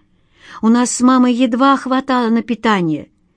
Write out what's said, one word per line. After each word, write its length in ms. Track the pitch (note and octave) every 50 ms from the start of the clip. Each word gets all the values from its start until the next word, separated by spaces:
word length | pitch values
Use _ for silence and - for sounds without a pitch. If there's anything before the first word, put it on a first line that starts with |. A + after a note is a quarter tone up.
| _ _ _ _ _ _ _ _ - - - -
"У 60 | - A3
нас 240 | A3+ A#3+ B3 A#3+
с 100 | - -
мамой 320 | A#3+ B3+ C4 B3+ B3 B3 B3
едва 440 | A#3 C4 B3 A3+ A#3 C4+ C#4 C#4 C4+
хватало 520 | - B3+ C4 C4 C4 - C4 B3 B3 A3+
на 120 | A3+ A#3
питание. 680 | A3+ - A#3+ G#3+ - A#3 G#3+ G3 F3 E3 D#3 - - - _ _ _ _ _